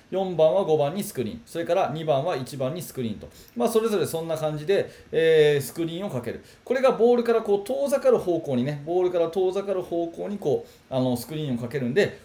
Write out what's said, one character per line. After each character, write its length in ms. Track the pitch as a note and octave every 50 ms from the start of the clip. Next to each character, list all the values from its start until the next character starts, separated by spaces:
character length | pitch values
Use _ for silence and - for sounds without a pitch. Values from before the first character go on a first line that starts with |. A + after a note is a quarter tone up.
| - -
四 280 | - F#3 F#3+ F#3 F3+ D#3
番 180 | D#3+ D#3 F3
は 80 | F#3+ G3
五 140 | D#3+ D#3 D3+
番 180 | C#3+ C#3+ E3
に 80 | G3+ G3
ス 100 | - -
ク 100 | - A#2
リ 80 | G#2+
ー 40 | A2+
ン、 60 | - -
そ 140 | - - E3
れ 60 | E3+
か 100 | E3 F3
ら 160 | F#3+ F3 A2+ C#3
二 120 | D#3+ D#3+
番 180 | D#3 D3 C3+ C#3+
は 140 | F3+ E3+ C3
一 180 | C3 - -
番 180 | C3 C3 C3 D#3
に 80 | F3+
ス 120 | D3+ - -
ク 100 | C3+ B2
リ 60 | A2+
ー 60 | G2 E2
ン 20 |
と、 80 | - - - - - - - A#3
ま 80 | A#3+
あ、 40 | A3
そ 120 | A#3 A3
れ 80 | A3 A3+
ぞ 100 | G#3 F#3
れ 60 | D3+
そ 160 | - - E3
ん 60 | E3 E3
な 80 | D#3+ D3+
感 200 | D#3 D#3 D#3 D3+
じ 80 | D3+
で、 240 | D#3 G3+ F#3 - - - - - -
え 460 | - D#3 E3 D#3+ D#3+ D#3 D3+ D3+ D3 C#3+
ー、 20 |
ス 120 | - - -
ク 100 | - E3
リ 140 | D#3+ E3 E3+
ー 40 | -
ン 20 |
を 40 | G3+
か 120 | - B2
け 100 | A2+ A#2
る。 100 | G2 - - - - - -
こ 100 | - A#3+
れ 80 | C4+
が 100 | B3+ C4 A#3+
ボ 180 | F3+ A3 A#3+
ー 60 | B3 A#3
ル 60 | A3+
か 80 | A#3 A3+
ら 80 | A3+
こ 160 | A3 G#3+ G3+ G3
う 100 | G3+ -
遠 220 | B3+ C#4 C#4 C#4
ざ 100 | C#4+ C4+
か 100 | C#4 C4
る 100 | A#3+ G#3+
方 200 | - F#3 E3+ E3
向 160 | - D3 C3+
に 80 | A#2+ B2
ね、 200 | D3 D3 C#3+ C#3+
ボ 160 | D#3+ F3 F#3
ー 20 | F3+
ル 80 | F3+
か 80 | F3+ F3
ら 80 | E3 D#3+
遠 240 | - G3 F#3 F#3
ざ 120 | F3+ G3 F#3+
か 100 | G3+ F#3+
る 80 | F#3
方 260 | F#3 - E3+ E3+ E3+ E3+
向 220 | E3+ - F3 F#3+
に 80 | G#3 G3+
こ 280 | - D3+ B2+ A2+ -
う、 280 | - - - _ - C3
あ 80 | C3
の、 160 | B2+ B2+ B2 A#2
ス 100 | - -
ク 80 | D#3
リ 60 | D#3
ー 100 | D#3 C#3
ン 40 | B2+
を 20 | A#2
か 100 | B2 A2+
け 120 | - C#3+
る 80 | B2+ A#2
ん 60 | C3
で、 280 | F#3+ F#3+ - - -